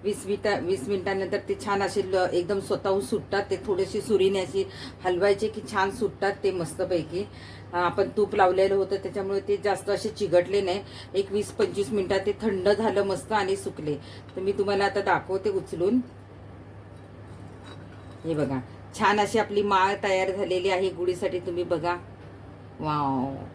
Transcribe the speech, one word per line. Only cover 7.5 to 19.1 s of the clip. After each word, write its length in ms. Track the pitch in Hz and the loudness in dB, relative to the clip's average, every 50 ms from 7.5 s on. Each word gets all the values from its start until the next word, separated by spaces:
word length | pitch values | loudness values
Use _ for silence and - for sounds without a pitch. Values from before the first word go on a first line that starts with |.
| - - - - - | -16 -16 -14 -4 0
अ, 40 | |
आपण 320 | 175 180 175 165 - 196 180 - | 2 2 2 4 2 0 2 4
तूप 180 | 214 208 190 214 | 0 0 2 6
लावलेलं 400 | 208 190 180 185 190 190 190 196 | 6 6 6 8 6 4 4 4
होतं, 200 | 196 190 190 202 | 2 2 2 0
त्याच्यामुळे 440 | 196 - 190 - 202 190 196 202 196 | -4 -4 -6 -6 -4 -2 -2 -2 -2
ते 180 | 196 - 202 | 0 0 -2
जास्त 320 | 196 - 208 196 180 - - | 0 2 0 0 0 0 -2
असे 200 | 202 190 - 220 | -2 0 0 -4
चिघटले 520 | - - 208 175 156 175 175 180 190 202 | -2 -2 -2 4 6 4 4 6 2 0
नाही. 220 | 196 185 180 202 - - - - - - - | 2 2 -2 -2 -4 -8 -14 -14 -14 -4 -2
एक 180 | 190 196 - | -2 -2 0
वीस 200 | 196 208 202 - | 0 -2 -2 -2
पंचवीस 380 | - - 214 185 170 190 202 196 | 0 0 0 0 2 -2 -2 0
मिनिटात 300 | 214 202 185 175 202 190 | 0 0 0 2 0 2
ते 120 | - 208 202 - | 2 0 -2 0
थंड 280 | 214 226 196 190 180 196 | 0 0 0 2 4 4
झालं 340 | 208 202 220 214 190 202 190 | 4 6 4 2 2 2 2
मस्त 280 | 196 190 - - - | 2 0 -2 -2 0
आणि 240 | 220 208 196 185 196 | 0 0 2 2 0
सुकले. 400 | 196 - 196 170 - 156 151 147 135 - - - - - - - | -2 -2 -6 -8 -6 -4 -4 -4 -4 -6 -12 -16 -16 -16 -12 -8
तर 60 | 185 | -4
मी 100 | 190 196 | -2 -2
तुम्हाला 340 | 202 196 196 196 202 196 202 | 0 2 2 2 2 2 2
आता 160 | 196 196 208 | 2 2 0
दाखवते 480 | 190 196 180 151 - - 185 190 190 214 | 2 2 2 2 2 -2 -4 0 0 0
उचलून. 500 | 196 190 - - - 165 170 196 233 254 247 - - - - - - - - - - - - - - - - - - - - - - - - - - - - - - - - - - - - - - - - - - - - | 0 0 -2 -4 -2 0 2 4 4 2 0 -2 -12 -18 -18 -18 -18 -18 -18 -18 -18 -18 -18 -18 -18 -18 -18 -18 -18 -18 -18 -18 -18 -18 -16 -16 -16 -16 -16 -16 -16 -16 -16 -16 -16 -16 -16 -16 -16 -16 -16 -18 -18 -10 -4
हे 100 | 160 165 | -2 0
बघा, 260 | 147 147 127 135 131 127 - - - - - - - | 2 2 2 0 -2 -4 -6 -14 -16 -18 -14 -4 2
छान 200 | 220 190 | 4 4